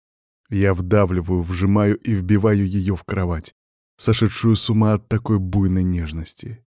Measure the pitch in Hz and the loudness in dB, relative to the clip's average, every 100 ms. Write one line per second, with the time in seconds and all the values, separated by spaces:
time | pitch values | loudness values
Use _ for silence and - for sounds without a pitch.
0 | _ _ _ _ _ 101 98 92 90 104 | _ _ _ _ _ 0 2 0 2 2
1 | 95 90 85 92 85 90 98 101 104 104 | 2 0 -2 -2 -2 -2 2 4 2 0
2 | - 101 90 104 110 104 95 101 92 92 | -2 -2 2 2 4 2 0 -2 -2 -4
3 | - 95 90 80 - - _ _ _ - | -4 -4 -2 -4 -8 -18 _ _ _ -6
4 | - 110 110 - 117 107 - 107 107 104 | -2 2 0 0 0 2 2 2 2 0
5 | - 110 - 104 92 98 95 92 92 87 | -2 -4 0 -2 0 0 2 2 0 -2
6 | 80 80 76 - - 113 | -4 -8 -10 -14 -16 -16